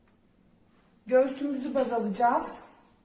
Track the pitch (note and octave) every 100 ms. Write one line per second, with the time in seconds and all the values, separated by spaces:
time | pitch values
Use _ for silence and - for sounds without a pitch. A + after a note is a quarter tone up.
0 | _ _ _ _ _ _ _ _ _ _
1 | - B3+ C4+ - C#4+ C4 B3+ C4+ B3 A#3
2 | G#3 F#3+ A#3+ D4 - - - - _ _